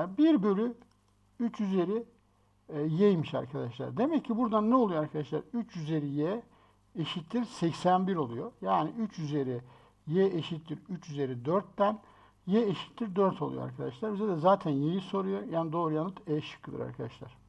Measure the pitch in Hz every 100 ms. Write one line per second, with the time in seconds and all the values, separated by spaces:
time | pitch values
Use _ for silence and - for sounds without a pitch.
0 | 175 196 311 302 202 190 233 240 - _
1 | _ _ _ - 233 233 202 190 175 220
2 | 233 _ _ _ _ _ - 156 156 156
3 | 208 180 - 131 127 139 127 120 127 127
4 | 277 302 - 226 233 214 214 254 214 165
5 | 151 156 151 151 - 240 - 175 151 160
6 | 147 143 156 226 - _ _ _ _ 196
7 | 151 180 - 240 226 - 170 156 180 185
8 | 190 180 123 117 208 - 190 185 156 233
9 | 220 - 147 147 131 123 - - - _
10 | - 175 190 175 - 160 - 151 - 175
11 | - 143 135 127 123 190 202 - 202 214
12 | - - - _ - 214 220 160 - -
13 | 226 185 196 - 143 131 127 127 135 -
14 | 220 196 214 165 175 196 175 139 147 190
15 | 185 196 190 196 202 165 165 165 160 156
16 | 175 190 - 151 - - - 135 123 120
17 | 123 - 123 -